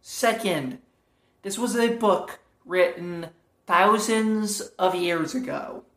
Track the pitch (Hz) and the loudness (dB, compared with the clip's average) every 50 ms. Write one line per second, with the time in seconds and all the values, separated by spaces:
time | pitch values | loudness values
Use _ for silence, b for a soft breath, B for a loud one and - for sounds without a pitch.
0 | _ - - - - 226 226 233 - 202 175 151 135 131 127 - _ _ _ _ | _ -14 -6 0 0 0 0 0 -2 -2 -2 -2 -4 -6 -10 -10 _ _ _ _
1 | _ _ _ _ _ _ _ _ _ 196 196 220 240 240 202 240 233 233 233 233 | _ _ _ _ _ _ _ _ _ -10 -6 -4 -4 -2 0 2 2 2 0 2
2 | 226 208 185 - - - - - _ _ _ _ _ - 175 185 180 170 170 - | 2 2 2 2 0 -8 -14 -18 _ _ _ _ _ -4 2 2 2 2 2 -6
3 | 170 175 175 170 165 165 _ _ _ _ _ _ _ - 180 175 190 208 208 220 | -10 -10 -8 -8 -10 -12 _ _ _ _ _ _ _ 2 4 6 6 6 4 4
4 | 214 - 220 220 220 220 220 214 214 208 202 - - - _ - 185 185 180 180 | 2 0 0 2 2 2 0 0 -2 -4 -4 -6 -8 -12 _ 0 0 0 2 0
5 | 175 175 170 165 160 147 - 131 - 127 - 127 131 - - - - _ _ | 0 0 0 0 -2 -4 -4 -8 -6 -6 -8 -8 -8 -10 -14 -16 -18 _ _